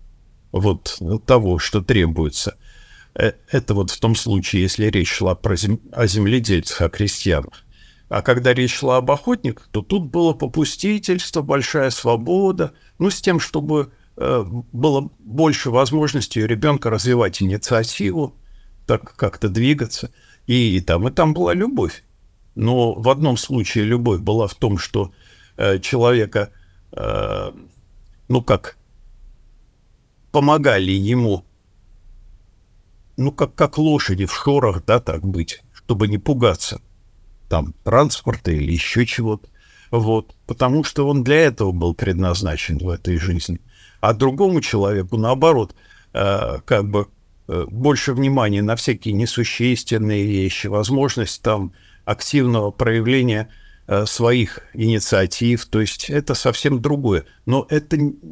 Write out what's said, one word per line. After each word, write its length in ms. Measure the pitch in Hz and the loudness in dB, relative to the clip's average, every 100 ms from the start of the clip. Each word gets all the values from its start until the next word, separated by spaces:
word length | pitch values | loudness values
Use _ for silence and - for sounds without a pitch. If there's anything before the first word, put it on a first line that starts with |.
| - - _ _ _ | -20 -20 _ _ _
вот 480 | - 101 85 - - 85 107 - | 0 0 0 -6 -8 -4 -2 4
того, 320 | 123 101 87 | 4 4 0
что 220 | - 104 | 0 -2
требуется. 720 | 90 113 82 80 78 - - - - - - - - | 2 2 2 0 -4 -4 -8 -10 -18 -20 -20 -20 -10
Э, 180 | - 110 - - | -2 -2 -2 -4
это 220 | 135 120 | -2 0
вот 160 | 101 92 | -2 -2
в 80 | - | -2
том 140 | 113 110 | 0 0
случае, 460 | 104 98 92 95 | 0 -2 0 0
если 240 | 90 - 107 | 0 0 0
речь 240 | 104 80 | 0 -2
шла 220 | - 95 | -2 -2
про 220 | 87 - 87 | -2 -2 -2
зем-, 240 | 101 113 - | -2 -2 -4
о 140 | - 110 | -2 0
земледельцах, 760 | 101 101 123 113 87 - - | 2 2 2 2 0 -2 -2
о 60 | 82 | -2
крестьянах. 720 | - 104 - 95 76 - - - - - _ - | 0 -4 -2 0 -2 -2 -14 -20 -20 -20 _ -8
А 120 | 104 | -2
когда 320 | 117 123 127 | 0 2 4
речь 200 | 123 127 - | 2 0 -2
шла 200 | 135 127 | 0 2
об 120 | 127 | 2
охотниках, 580 | 143 - 247 127 - - | 0 0 -2 -2 -6 -6
то 100 | 107 | -6
тут 220 | 95 196 151 | -2 -2 -2
было 220 | 170 165 | 2 2
попустительство, 1080 | 135 135 156 147 - 196 208 - 180 - 165 | 2 -2 -2 -2 -2 -2 0 0 -2 -2 -4
большая 480 | 143 139 120 151 135 | 0 0 0 0 0
свобода, 840 | - 120 117 120 180 190 185 160 - _ - | -2 0 0 0 2 2 0 -4 -8 _ -2
ну, 120 | 190 | -2
с 100 | 196 | 0
тем, 180 | - 170 | 0 -2
чтобы, 520 | - 156 147 151 135 - _ - | -2 -4 0 -2 -2 -8 _ -6
э, 280 | 127 127 92 117 - | -2 -2 -2 -8 -10
было 380 | 117 151 139 139 - | -2 0 0 -2 -12
больше 500 | - 127 160 - 135 | -8 2 2 2 0
возможностей 720 | 120 131 151 151 139 - 113 | 2 2 0 0 -2 -4 -2
у 20 | 107 | 0
ребёнка 440 | 113 151 143 117 | 0 2 0 0
развивать 520 | 123 127 123 101 - | 0 2 2 2 0
инициативу, 920 | 95 104 - 113 113 - 202 170 139 - - - - - - | -2 -2 0 0 0 -2 -2 -2 -4 -8 -20 -20 -20 -10 -4
так 280 | 110 - - | -4 -4 -6
как-то 320 | 98 - 107 | -4 -2 -2
двигаться. 600 | 92 127 147 120 - 127 _ _ _ - | 2 2 2 -2 -8 -12 _ _ _ 0
И, 280 | 123 117 92 | 2 2 2
и 20 | |
там, 280 | 85 85 117 | 0 0 0
и 40 | |
там 220 | 165 156 | 2 2
была 200 | 156 175 | 2 0
любовь. 500 | 180 226 269 92 - _ _ _ _ _ - | 0 0 -2 -4 -6 _ _ _ _ _ -4
Но 380 | 110 123 117 | 0 2 2
в 140 | 98 117 | 2 2
одном 260 | 135 151 117 | 2 2 0
случае 460 | - 131 104 117 | -2 -4 -2 0
любовь 360 | 107 120 117 90 | 0 2 0 0
была 240 | 107 110 104 | 0 0 0
в 60 | |
том, 240 | - 117 98 | -2 -2 -2
что, 340 | - 104 95 _ - - - - | -2 -4 -4 _ -20 -20 -12 -2
э, 200 | 104 95 | 0 0
человека, 720 | - 127 120 123 104 107 101 - - - - | 0 2 4 4 0 -2 -4 -10 -20 -20 -18
э, 600 | - 53 52 52 50 50 - - _ _ - - - - | -10 -6 -4 -4 -6 -8 -14 -20 _ _ -20 -20 -14 -4
ну 140 | 127 | -2
как, 340 | - 101 - - _ _ - - - - - _ _ _ _ _ _ _ _ | 0 -2 -2 -20 _ _ -20 -20 -20 -20 -20 _ _ _ _ _ _ _ _
помогали 600 | 147 143 156 139 101 95 | 2 4 4 4 2 2
ему, 520 | 98 101 123 113 92 - _ _ _ - - - - - - _ _ _ _ _ _ _ - | 0 2 2 2 -2 -6 _ _ _ -20 -20 -20 -20 -20 -20 _ _ _ _ _ _ _ -4
ну 160 | 135 | -2
как, 220 | 143 - | -2 -2
как 240 | - 147 - | 0 0 2
лошади 480 | 156 147 - 92 95 | 2 2 0 -2 -2
в 80 | |
шорах, 500 | - 139 139 117 87 - | -2 0 2 2 0 2
да, 140 | 120 | 0
так 240 | - 80 95 | 0 -4 -4
быть, 360 | 90 82 - _ | -4 -4 -8 _
чтобы 340 | - - 104 104 | -10 -4 0 0
не 100 | 104 | 0
пугаться 600 | - 135 120 - - - - _ _ _ - - - | 0 2 2 0 -6 -10 -16 _ _ _ -20 -18 -4
там 260 | 85 73 - | -2 -2 -6
транспорта 680 | - 117 147 - - 117 90 | 0 2 2 -2 -6 -4 -2
или 200 | 78 76 | -2 0
ещё 320 | 87 - 113 120 | -2 -2 -2 -2
чего-то. 420 | - 113 107 - _ _ - - | -2 -4 -4 -8 _ _ -20 -4
Вот. 440 | 120 110 110 - - - | -2 2 0 -2 -12 -10
Потому 380 | 117 127 147 | -2 0 2
что 240 | 147 - 143 | 0 -2 0
он 160 | 143 | 2
для 120 | 123 151 156 | 4 4 4
этого 260 | 110 101 | 2 -2
был 220 | 90 87 | 0 -2
предназначен 840 | 87 98 87 92 87 92 76 - 76 | -2 -2 0 0 0 -2 -4 -4 -4
в 100 | 90 | -4
этой 300 | 85 - 85 | -4 -4 -2
жизни. 420 | 87 85 - 85 - - - - | -2 -4 -4 -10 -12 -20 -20 -2
А 140 | 107 | 0
другому 460 | 110 135 139 196 170 | 2 0 2 2 2
человеку, 540 | - 107 98 101 92 113 | 0 0 0 0 -2 0
наоборот, 560 | 110 131 165 139 101 - - - _ | 0 4 4 4 0 -8 -20 -20 _
э, 460 | - 101 98 113 69 | -2 0 0 -2 -4
как 260 | - 110 101 | -2 0 0
бы, 180 | 101 101 _ _ _ - | -2 -2 _ _ _ -8
э, 180 | 90 73 | -6 -4
больше 440 | 110 139 135 - | -2 0 2 0
внимания 480 | 127 135 139 107 101 | 0 0 2 2 0
на 140 | 104 113 | 0 -2
всякие 380 | - 113 110 | -2 -4 -2
несущественные 1120 | 101 120 - 113 - 120 120 - 113 107 104 104 | -2 -2 -2 -4 0 0 0 -2 -2 0 -2 0
вещи, 420 | 98 95 - 101 | 0 -2 -4 -4
возможность 720 | 104 110 135 139 - 104 - | -2 0 0 0 -2 -6 -4
там 300 | 117 107 92 - _ - - | -2 -2 -4 -12 _ -10 -6
активного 640 | 104 - 147 123 113 101 | -6 -2 0 2 2 0
проявления, 800 | - 120 113 113 131 123 107 110 - - - - | -2 0 0 2 2 2 0 -4 -12 -20 -14 -4
э, 180 | 101 107 | -2 -2
своих 540 | - 117 123 104 - - | 0 2 2 0 -6 -12
инициатив. 920 | - 110 110 - 101 95 - 117 120 - | -2 0 2 2 2 2 0 0 0 0
То 140 | 110 | -2
есть 300 | 107 - - | -2 -4 -4
это 240 | 143 - | -4 -2
совсем 460 | 131 127 113 143 131 | -2 -2 0 0 0
другое. 420 | 131 143 127 87 - _ - | 0 0 0 0 -2 _ -2
Но 200 | 135 - | -2 0
это 260 | 151 151 156 | -2 0 0
н-, 180 | 147 - 165 | 0 -4 -16